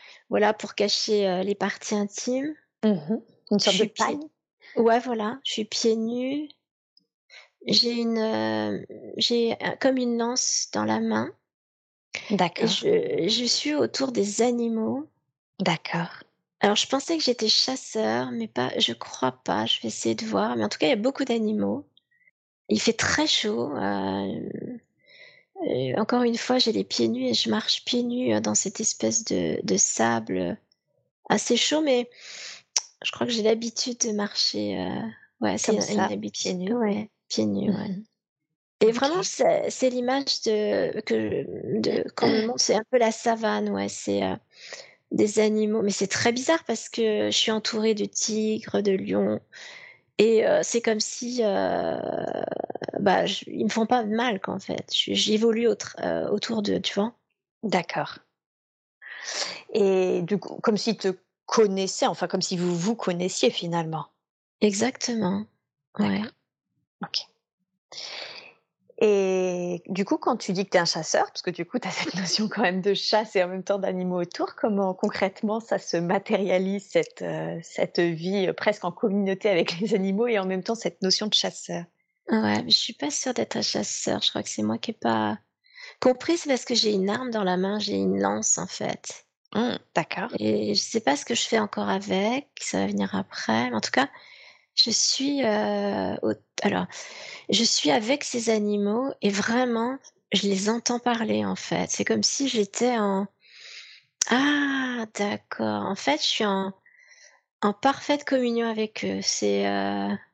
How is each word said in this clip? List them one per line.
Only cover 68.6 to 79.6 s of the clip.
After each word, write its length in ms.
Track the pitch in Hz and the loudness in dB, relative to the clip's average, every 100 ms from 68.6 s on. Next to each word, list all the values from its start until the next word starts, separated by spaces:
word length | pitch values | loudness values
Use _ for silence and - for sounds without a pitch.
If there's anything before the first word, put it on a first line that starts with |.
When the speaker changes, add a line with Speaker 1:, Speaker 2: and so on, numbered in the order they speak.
| _ _ _ - | _ _ _ 2
Speaker 2:
Et 800 | 214 202 190 185 185 180 175 175 - | 4 4 4 2 0 -2 -4 -6 -6
du 160 | 190 | -4
coup, 140 | 196 311 | 0 0
quand 180 | 349 233 | 0 -2
tu 160 | - | -2
dis 120 | 185 | -2
que 60 | 196 | 2
t'es 80 | 180 | 2
un 60 | |
chasseur, 400 | 170 170 156 - - | 2 0 0 0 0
parce 160 | - | -4
que 80 | 185 | -8
du 140 | 165 | -6
coup, 140 | 165 254 | -6 -6
t'as 120 | 180 | -4
cette 240 | 165 - | -4 -4
<laughs> 0 | |
notion 340 | 175 175 - 214 | -4 -2 -2 -2
quand 140 | - | 0
même 180 | 190 185 | 2 2
de 140 | 196 | 0
chasse 400 | 202 - 214 214 | 0 2 0 2
et 80 | 190 | 0
en 60 | 180 | 0
même 160 | 190 | -2
temps 140 | 185 196 | -2 -2
d'animaux 420 | 185 185 180 180 | 0 -2 -2 -2
autour, 340 | 175 - 381 | -4 -4 -6
comment 400 | - 233 202 190 | -2 0 2 0
concrètement 640 | 185 208 - 196 - 208 226 | 0 -2 0 -2 0 -2 -2
ça 200 | 226 196 | -2 -4
se 180 | - 170 | -2 -2
matérialise 880 | 175 190 196 202 190 185 190 196 - | 0 0 0 0 2 2 2 -2 0
cette, 340 | 170 151 - | 0 0 -4
euh, 360 | 175 160 160 170 | -6 -4 -4 -6
cette 360 | - - 180 - | -8 -4 -2 2
vie, 480 | 170 160 175 202 175 | 2 0 -2 0 0
euh, 40 | |
presque 320 | - 214 208 | 2 0 0
en 80 | 180 | -4
communauté 560 | - 196 202 190 190 214 | -2 0 2 0 0 2
avec 280 | 175 | 2